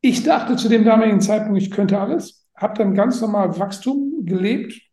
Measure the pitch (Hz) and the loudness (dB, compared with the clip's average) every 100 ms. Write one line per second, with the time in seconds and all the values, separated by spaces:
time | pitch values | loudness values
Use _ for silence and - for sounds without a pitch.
0 | 262 247 302 302 - 254 214 226 220 220 | 2 2 2 0 0 -2 2 4 6 4
1 | 220 202 - 214 214 196 - - 196 196 | 4 2 2 0 0 -2 -2 -2 0 0
2 | 202 330 - _ _ _ 208 - 202 190 | 0 -4 -6 _ _ _ -6 -2 0 2
3 | 226 240 226 208 185 170 196 - 254 277 | 2 0 -2 0 -2 -2 -6 -6 -4 -4
4 | 277 311 175 185 190 254 - - _ | -4 -6 -4 -2 0 -2 -6 -14 _